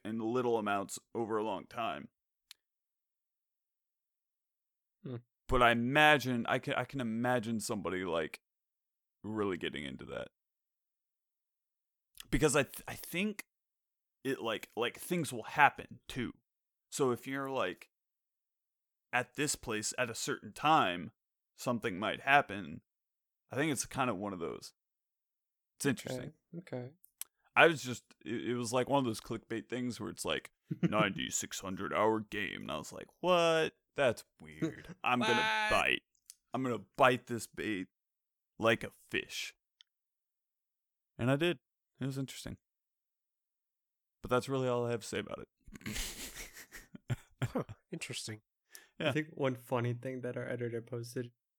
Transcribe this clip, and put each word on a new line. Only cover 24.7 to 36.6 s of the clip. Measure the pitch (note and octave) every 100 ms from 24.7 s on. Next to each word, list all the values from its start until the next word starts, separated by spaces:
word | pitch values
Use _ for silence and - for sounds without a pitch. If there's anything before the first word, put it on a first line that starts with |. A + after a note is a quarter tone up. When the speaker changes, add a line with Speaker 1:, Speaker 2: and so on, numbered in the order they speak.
| - _ _ _ _ _ _ _ _ _ _
Speaker 1:
It's | C#3+
interesting. | B2 - B2+ C#3 - _ E3+
Speaker 2:
Okay. | - B2+
Okay. | B2 - _ _ - _ _ -
Speaker 1:
I | D#3+
was | D3
just, | B2 A#2+ - -
it, | - A2+ D#2+
it | B2
was, | A#2
like, | B2+ B2
one | C#3
of | B2+
those | G#2+
clickbait | - A2+ - A2+ -
things | A#2+ B2 G#2+
where | G2
it's | F2 -
like, | C#2+ - - _
Speaker 2:
<laughs> | D#3+
Speaker 1:
"Ninety-six | F3 G#2 G#2 - B1+ - - -
hundred | F#2+ F#2+ F2+
hour | D2 A2 A2
game." | G#2+ G2+ F2 G1+
And | G#1
I | D2+
was | C2
like, | - - _
"What? | F3 F3+ E3+ D#3+ D#3+ - _ -
That's | C3+ A2 - _
weird. | D#2 D#2 D#3+ - - -
Speaker 2:
<laughs> |
Speaker 1:
I'm | - B3
gonna | A3
Speaker 2:
What? | G#3+ A3 A3 G#3+
Speaker 1:
bite. | G#3+ - - - _ _ - _
I'm | B2+